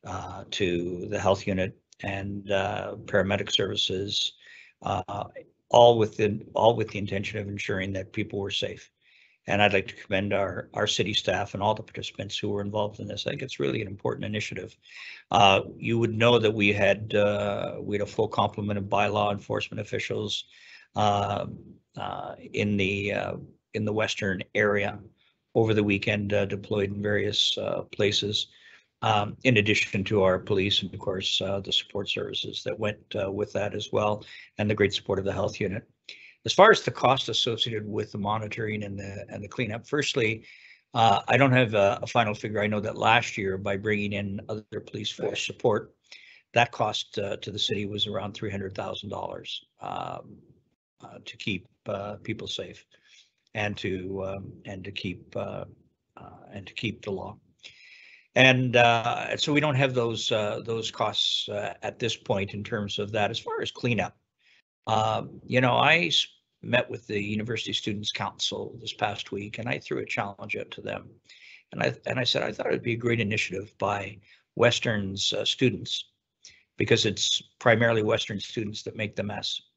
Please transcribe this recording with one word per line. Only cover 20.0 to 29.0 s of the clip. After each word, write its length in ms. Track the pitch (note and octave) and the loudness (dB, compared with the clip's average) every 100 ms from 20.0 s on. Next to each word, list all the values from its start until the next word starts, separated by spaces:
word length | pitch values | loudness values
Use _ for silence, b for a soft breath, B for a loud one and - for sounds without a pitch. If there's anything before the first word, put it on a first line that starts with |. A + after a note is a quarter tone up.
| - G#2+ G#2+ - - B B B B - | -4 -4 -4 -6 -8 B B B B 0
uh, 500 | G#2 G2+ G2+ G2+ F2+ - - - _ - | 2 2 0 -2 -4 -10 -16 -20 _ -10
uh, 380 | G1+ F#2 F#2+ - - | -8 -8 -10 -12 -10
in 240 | - G#2 G2+ | -2 0 2
the, 380 | F#2+ G2+ G2+ | 2 0 -2
uh, 220 | G2+ F#2+ F2+ - _ _ | -2 -4 -6 -10 _ _
in 140 | G#2+ G#2+ | -4 -2
the 60 | |
Western 500 | G#2+ G#2+ - G2+ F#2 - | 0 0 0 -2 -2 -2
area 440 | G#2 G#2 G2+ G2+ G2 - _ _ _ _ | 2 4 4 0 -6 -16 _ _ _ _
over 180 | B2 A2 | 2 4
the 100 | G#2+ | 4
weekend, 520 | G#2 G2 A#2 G#2 G2+ | 4 2 2 0 0
uh, 100 | G2+ | 0
deployed 460 | G2 G2+ G2 G#2+ G2 | 0 -4 -2 -2 0
in 120 | G2+ | -2
various, 540 | G#2 G#2 G2+ G2+ - - | 0 0 0 2 0 0
uh, 260 | G2+ F2+ | -2 -4
places, 640 | - - G#2 G#2+ G2+ G#2+ - B B B B _ | -6 0 2 2 0 -2 -4 B B B B _